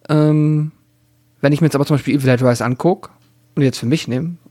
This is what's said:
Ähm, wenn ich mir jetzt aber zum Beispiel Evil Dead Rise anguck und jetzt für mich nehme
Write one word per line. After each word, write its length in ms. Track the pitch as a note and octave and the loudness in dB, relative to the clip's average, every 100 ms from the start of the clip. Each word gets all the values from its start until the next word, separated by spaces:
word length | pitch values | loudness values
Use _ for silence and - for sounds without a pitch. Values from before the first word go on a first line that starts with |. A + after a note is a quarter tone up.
| - | -2
Ähm, 640 | D3+ D3+ D3+ D3+ D3+ D3+ - _ _ _ _ _ _ | 2 2 2 2 0 -4 -8 _ _ _ _ _ _
wenn 120 | C#3+ | 0
ich 80 | D3 | 2
mir 60 | D#3 | 2
jetzt 80 | |
aber 120 | C#3 C#3+ | 0 0
zum 100 | C#3 | -2
Beispiel 180 | - D3+ | 0 0
Evil 200 | C3 B2 | 0 2
Dead 100 | B2+ | 2
Rise 180 | A#2+ | 0
anguck 460 | A#2 B2 E3+ - - _ _ _ _ | -2 0 0 -2 -6 _ _ _ _
und 80 | - | -2
jetzt 160 | C3 - | -2 -2
für 80 | A#2 | -2
mich 220 | D#3+ - | -2 -2
nehme 280 | B2+ E3 E3+ _ | -6 -6 -10 _